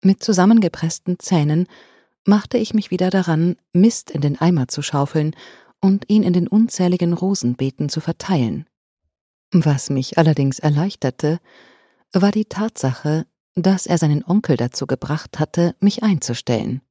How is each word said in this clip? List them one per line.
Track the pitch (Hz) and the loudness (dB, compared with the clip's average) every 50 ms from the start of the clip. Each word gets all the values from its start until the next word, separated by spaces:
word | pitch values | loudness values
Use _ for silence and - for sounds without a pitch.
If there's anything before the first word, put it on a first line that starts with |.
| - | 4
Mit | 190 196 _ - | 2 2 _ 0
zusammengepressten | - 208 180 180 202 226 226 202 170 - - - 165 - - _ - 180 - | -2 2 4 4 6 6 4 4 2 -2 -2 -6 -4 -6 -6 _ -6 -6 -6
Zähnen | - - 190 165 147 147 151 165 180 - - - - _ _ _ _ _ _ _ _ | -2 0 0 2 2 2 0 0 -2 -4 -6 -20 -20 _ _ _ _ _ _ _ _
machte | - 208 208 - - - | 2 2 2 2 -2 -4
ich | 240 220 - - | -4 -4 0 -2
mich | 214 202 - | -4 -2 -2
wieder | - 175 185 185 | -4 -2 -2 0
daran, | 185 190 180 170 165 151 165 175 - _ _ _ _ | 0 0 0 0 0 2 2 0 -2 _ _ _ _
Mist | 175 190 226 - - - - | 4 4 4 4 0 -12 -10
in | - - | -6 -2
den | 143 147 147 - | -2 -2 -2 2
Eimer | 160 170 180 156 127 | 2 2 2 2 0
zu | 123 - - | -2 -4 -8
schaufeln | 143 - - 143 143 139 - 160 151 156 156 - - - - - _ _ _ _ | -8 -4 -2 -2 -2 0 0 -2 -2 -2 -4 -8 -18 -20 -20 -20 _ _ _ _
und | - 196 196 202 - _ | 2 2 2 2 0 _
ihn | 208 214 196 | 2 2 4
in | 180 175 | 4 2
den | 180 170 | 2 0
unzähligen | - - 214 226 240 - - 185 175 180 180 175 170 175 | 2 2 2 2 2 0 -2 0 0 2 0 0 0 0
Rosenbeeten | 170 180 190 202 - - 120 123 - 135 135 - _ 147 147 | 0 -2 -2 -2 -2 -2 -4 -2 -2 -4 -4 -4 _ -6 -4
zu | - 160 | -4 -6
verteilen. | - - - _ - - 190 151 123 113 - - 156 _ _ _ _ _ _ _ _ _ _ _ _ _ _ _ _ _ | -6 -6 -8 _ -4 -2 0 0 0 0 -2 -6 -10 _ _ _ _ _ _ _ _ _ _ _ _ _ _ _ _ _
Was | - 180 - 156 143 131 - - | 0 2 2 2 0 -2 -2 -4
mich | 143 135 131 - - | -4 -4 -4 -2 0
allerdings | - 160 160 151 143 139 139 131 - | 2 4 4 4 2 0 -2 -2 -2
erleichterte, | - 151 147 143 165 202 - _ - 131 - _ - 147 160 175 _ _ _ - - _ _ _ _ _ _ _ _ _ | -2 0 0 0 -2 -2 -6 _ -4 -6 -4 _ -2 -2 -2 -2 _ _ _ -20 -20 _ _ _ _ _ _ _ _ _
war | - 185 185 202 | -2 2 2 2
die | 202 214 214 | 2 0 -4
Tatsache, | _ - 190 214 226 _ - - 131 123 - - 151 151 160 165 _ _ _ _ _ _ | _ -6 -6 -6 -6 _ -4 -4 -4 -4 -4 -4 -4 -2 -2 -4 _ _ _ _ _ _
dass | 180 165 190 196 185 - | -2 0 2 0 0 0
er | - 175 | -2 0
seinen | 160 - 151 147 147 - | 0 2 2 0 0 -2
Onkel | - 175 208 - - 147 | 0 -2 0 2 0 0
dazu | - 117 123 - - 131 | 0 0 -4 -4 -8 -6
gebracht | - 135 - - 135 151 151 - - - - | -6 -6 -6 -4 -6 -6 -6 -6 -12 -6 -6
hatte, | 156 - - - 170 175 165 _ | -6 -4 0 0 0 0 0 _
mich | - 202 - - - | 0 0 0 2 -2
einzustellen. | 214 190 147 - - 120 - - - 123 110 - - 117 131 _ _ | 0 0 0 -2 -6 -8 -6 -4 -4 -4 -2 -2 -4 -6 -8 _ _